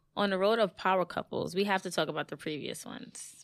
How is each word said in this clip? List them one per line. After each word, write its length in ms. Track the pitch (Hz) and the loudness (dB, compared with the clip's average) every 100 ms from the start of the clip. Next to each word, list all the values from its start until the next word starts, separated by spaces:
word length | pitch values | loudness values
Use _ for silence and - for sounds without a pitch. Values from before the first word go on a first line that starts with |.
| _ - | _ 0
on 140 | 202 | 2
the 80 | 190 | 4
road 220 | 196 226 | 4 4
of 180 | 196 - | 2 2
power 260 | 185 190 | 2 2
couples, 520 | 170 - - - 156 175 | 2 -4 -4 -4 -2 0
we 100 | 202 | 2
have 160 | 190 | 0
to 100 | 185 | 0
talk 160 | 175 156 | 0 0
about 220 | 151 147 | -2 -6
the 80 | 147 | -6
previous 480 | 160 151 135 - - | -6 -6 -6 -10 -12
ones. 500 | - - - - - | -14 -14 -16 -16 -16